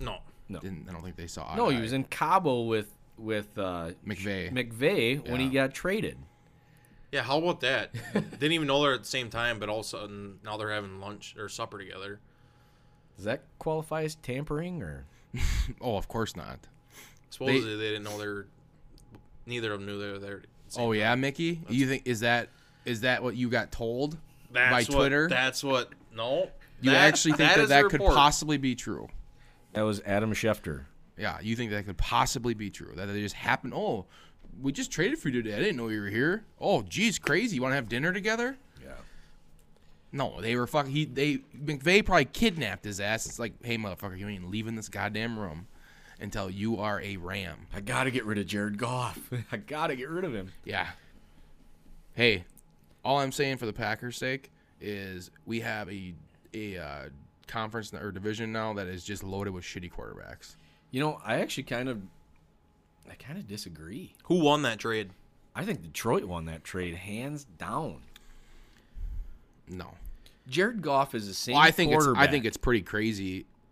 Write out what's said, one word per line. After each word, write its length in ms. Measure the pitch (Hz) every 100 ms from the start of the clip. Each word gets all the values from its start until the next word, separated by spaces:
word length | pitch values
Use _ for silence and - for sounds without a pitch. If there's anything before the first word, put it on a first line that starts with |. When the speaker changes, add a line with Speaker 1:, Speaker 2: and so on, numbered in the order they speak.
Speaker 1:
No. 180 | 123 92 - - -
Speaker 2:
No. 100 | 87
Speaker 3:
Didn't, 280 | 92 87 92
I 40 |
don't 100 | 85
think 120 | 90 85
they 120 | 85
saw 240 | 87 -
eye 40 | 208
Speaker 2:
No, 100 | 220
Speaker 3:
to 60 |
Speaker 2:
he 60 | 127
Speaker 3:
eye. 40 |
Speaker 2:
was 100 | 110
in 100 | 135
Cabo 580 | 135 - 156 185 156 123
with, 260 | 117 110 104 - - -
with, 400 | 110 107 104 -
uh, 320 | 92 87 82 92 104
Speaker 3:
McVay. 460 | 92 101 95 87
Speaker 2:
McVay 760 | 127 120 113 143 196 117 139 -
when 80 | 127
he 60 | 131
Speaker 3:
Yeah. 200 | 135 135
Speaker 2:
got 80 |
traded. 440 | - 180 208 98 64 - _ _ _ _ - - - -
Speaker 1:
Yeah, 100 | 143
how 160 | 123 147
about 220 | 175 -
that? 340 | 127 127 101
Speaker 2:
<laughs> 180 | 113 -
Speaker 1:
Didn't 400 | 208 - - 147
even 140 | 165 143
know 160 | 139
they're 100 | 147
at 100 | 127
the 40 | 101
same 220 | 131 117
time, 300 | 113 120 107
but 80 | 104
all 100 | 107
of 60 | 104
a 20 |
sudden 520 | 92 104 101 101 92
now 120 | 107 107
they're 160 | 107
having 260 | 107 101 95
lunch 360 | 98 104 - 107
or 100 | 101
supper 300 | - 113 104
together. 400 | 95 92 98 104 - _ - _ _ _ - - -
Speaker 2:
Does 100 | - 104
that 180 | 139 - -
qualify 420 | 165 156 156 156
as 140 | 156 156
tampering 680 | - 127 156 147 175 175
or? 240 | 87 69 69 - -
Speaker 3:
<laughs> 480 | 123 - - - -
Oh, 160 | 123 98
of 120 | -
course 260 | 117 107
not. 320 | 87 52 65 - - _ - - - -
Speaker 1:
Supposedly 460 | - 131 131 113 107
Speaker 3:
They 60 |
Speaker 1:
they 40 | 107
didn't 100 | 107
know 140 | 104 104
they 80 | 104
were 220 | 101 98 - - - - - - - - - -
neither 260 | 120 113
of 80 | 101
them 60 | 98
knew 120 | 101
they 120 | 101
were 60 | 98
there 180 | 101 98
at 40 |
the 60 | - - -
same 120 | 120
Speaker 3:
Oh, 80 | 117
yeah, 180 | 107 107
Speaker 1:
time. 100 | 123
Speaker 3:
Mickey? 340 | 135 135 165 165
Speaker 1:
That's 120 | -
Speaker 3:
You 120 | 120 131
think, 160 | 135 123
is 140 | 113
that, 280 | 117 120 - - - _
is 160 | 123 117
that 200 | 127 127
what 140 | 123 117
you 120 | 123
got 220 | 117 101
told 460 | - 117 120 147 160 - - -
Speaker 1:
That's 180 | 123 127 123 120
Speaker 3:
by 40 |
Speaker 1:
what, 80 | 139
Speaker 3:
Twitter? 280 | 139 147 156
Speaker 1:
that's 340 | 127 131 -
what, 260 | 139 127 120 - -
no. 360 | 113 117 151 190 - - -
Speaker 3:
You 100 | 127
Speaker 1:
That, 180 | 156 190
Speaker 3:
actually 240 | - 160
think 160 | 147 151
Speaker 1:
that 60 | 196
Speaker 3:
that 60 |
Speaker 1:
is 60 | 139
Speaker 3:
that 120 | 139
Speaker 1:
the 40 | 196
Speaker 3:
could 100 | 151
Speaker 1:
report. 140 | - 147
Speaker 3:
possibly 420 | 143 147 151 147
be 160 | 135
true? 340 | 120 117 73 - - - - - - -
Speaker 2:
That 100 | 110
was 180 | 107 101
Adam 280 | - 101 110
Schefter. 520 | 104 110 104 - 67 69 - - -
Speaker 3:
Yeah, 220 | 104 80
you 160 | 107 113
think 140 | 117
that 160 | 104 101
could 100 | 92
possibly 560 | - 120 127 131 120
be 140 | 110 101
true? 220 | - - -
That 100 | 101
they 160 | 101
just 120 | 101
happened, 380 | - - 131 123
"Oh, 300 | 147 208 113 - - - - - -
we 120 | 135
just 180 | 135 254
traded 280 | - 196 320
for 100 | 143
you 120 | 120
today. 120 | 110 104
I 20 |
didn't 180 | 202 131
know 120 | 113
you 140 | 110
were 60 | 101
here. 340 | 110 147 214 - -
Oh, 220 | 185 165
geez, 360 | 95 156 226 156
crazy. 380 | - 165 240 147
You 60 |
wanna 120 | 131 139
have 120 | 110
dinner 240 | 120 170
together?" 460 | 196 208 226 240 269 - -
Speaker 2:
Yeah. 100 | - - - - - - - - - - - - -
Speaker 3:
No, 280 | 139 127 -
they 140 | 110 120
were 100 | 120
fucking, 260 | 151 139
he, 120 | 147 147
they, 320 | 123 147 135 - -
McVay 480 | 147 143 151 202
probably 220 | 202 180 135
kidnapped 580 | - 233 165 110 95
his 160 | 107 98
ass. 240 | 101 110 -
It's 120 | -
like, 160 | 117 -
"Hey, 140 | 120 117
motherfucker, 400 | 104 87 101 92
you 100 | 104
ain't 220 | 98 90
leaving 240 | 107 110 113
this 140 | 107
goddamn 480 | 101 104 107 113 110
room 280 | 95 78 90 - - - - -
until 300 | 101 104 98
you 280 | 95 110 107
are 220 | 104 101
a 160 | 101 98
Ram." 500 | 87 98 92 78 90
Speaker 2:
I 60 | -
gotta 300 | 101 127 131
get 160 | 123 107
rid 100 | 104
of 100 | 90
Jared 300 | 101 104 101
Goff. 420 | 120 127 123 - - 123
<laughs> 140 | -
I 40 | 110
gotta 400 | 101 151 160 131
get 140 | 135
rid 140 | 170
of 100 | 185
him. 180 | 107 95 -
Speaker 3:
Yeah. 240 | - 95 85 - - - - - - - - - - - -
Hey, 320 | - 117 98 - - - - - -
all 140 | 120 143
I'm 140 | 135
saying 240 | 135 139 131
for 80 | 117
the 60 |
Packers' 440 | 104 107 110 123 123
sake 320 | 127 135 - _ _ _
is 480 | 101 101 95 92 90 - -
we 140 | 113
have 300 | 113 107 92
a, 240 | 101 90 82 - _ _
a, 240 | 110 107 92
uh, 320 | 76 71 71 71 - _ -
conference 480 | 117 110 113 104
or 160 | 85 101
division 400 | 92 104 107 113
now 200 | 113 110
that 120 | 101 92
is 160 | 90
just 180 | 95 98
loaded 280 | 98 98 101
with 100 | 92
shitty 260 | - 98 87
quarterbacks. 640 | - 55 50 50 62 - - - _ _
Speaker 2:
You 100 | 127
know, 200 | 151 139
I 160 | 107 131
actually 220 | 240 -
kind 240 | 127 123 131
of, 120 | 113 92 - - - _ _ _ _ _ _ -
I 40 |
kinda 280 | - 120 185
disagree. 720 | 113 104 - 156 - - - -
Speaker 1:
Who 160 | - 175
won 220 | 147 147
that 160 | 131 110
trade? 320 | 117 110 95 - - _ _
Speaker 2:
I 100 | -
think 180 | 196 160
Detroit 420 | 82 - 117 185
won 220 | 95 85 80
that 180 | 80
trade, 300 | - 92 90
hands 500 | 85 98 107 135 147 135 80
down. 420 | 85 127 143 69 - - - - - - - - - - - - - - - - -
Speaker 3:
No. 260 | 90 - - - - - - -
Speaker 2:
Jared 320 | 143 208 226
Goff 320 | 151 135 135
is 120 | 117 101
the 80 |
same 200 | 92 -
Speaker 3:
Well, 80 | 139
I 80 | 160
think 220 | 165 160
it's, 100 | 151
I 40 | 143
Speaker 2:
quarterback. 240 | 127 147
Speaker 3:
think 140 | 143
it's 120 | 110 -
pretty 260 | 131 117
crazy, 640 | 85 107 113 101 95 92 - _ _